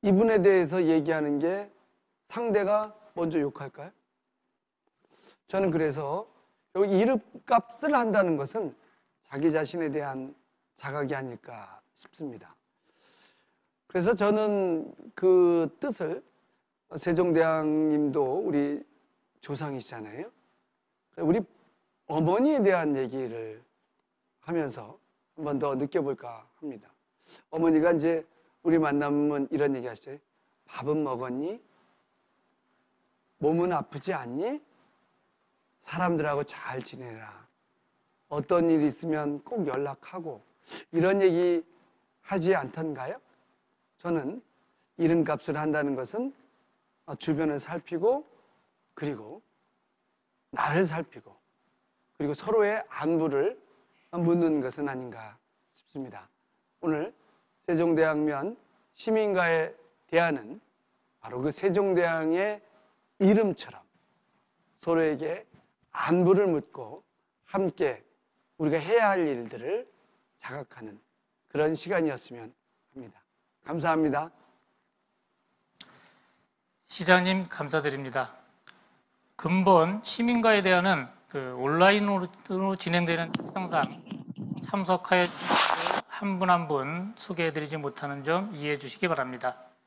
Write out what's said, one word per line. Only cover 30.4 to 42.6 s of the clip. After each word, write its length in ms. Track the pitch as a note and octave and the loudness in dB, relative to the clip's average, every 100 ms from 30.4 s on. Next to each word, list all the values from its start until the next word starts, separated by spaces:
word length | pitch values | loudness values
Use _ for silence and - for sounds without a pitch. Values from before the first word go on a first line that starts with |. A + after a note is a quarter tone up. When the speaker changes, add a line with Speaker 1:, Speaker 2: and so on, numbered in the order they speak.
| _ _ _ | _ _ _
Speaker 1:
"밥은 360 | - B2+ D#3 | -10 -4 -2
먹었니? 580 | C#3+ B2 B2+ B2+ D#3 A3+ _ _ _ _ _ _ _ _ _ _ _ _ _ _ _ _ _ _ | -2 -4 -6 -6 -6 -8 _ _ _ _ _ _ _ _ _ _ _ _ _ _ _ _ _ _
몸은 340 | D3 E3 F3 | 0 2 0
아프지 420 | D#3+ - C#3+ F3+ | -2 -4 -10 -6
않니? 480 | E3 A#2+ B2+ G#3 D4 _ _ _ _ _ _ _ _ _ _ _ _ | -6 -6 -6 -6 -6 _ _ _ _ _ _ _ _ _ _ _ _
사람들하고 600 | - D#3+ F3+ E3+ D3+ C#3+ | -12 -2 0 0 0 -2
잘 380 | C#3+ - - C3 | -4 -10 -10 -10
지내라. 640 | A#2+ - B2 A2 A2 G#2 A2+ _ _ _ _ _ _ _ _ | -10 -16 -16 -16 -18 -20 _ _ _ _ _ _ _ _ _
어떤 420 | D3 C3+ F3 E3 | -6 2 2 4
일 140 | D#3+ | 4
있으면 580 | D3 - E3+ D#3 D3 D3 | 2 -2 -4 -2 -2 -6
꼭 220 | - A#3 D#3 | -6 -4 -2
연락하고." 760 | B2+ C#3+ C#3 - F#3 D#3+ A2+ _ _ _ - - | -2 -4 -8 -14 -12 -12 -14 _ _ _ -20 -4
이런 300 | E3 F3 G3 | 2 4 6
얘기 420 | F#3+ E3+ F3+ E3+ - _ _ _ _ _ | 4 4 2 2 -2 _ _ _ _ _
하지 320 | - G3 E3 | -6 -2 2
않던가요? 680 | F3+ | 0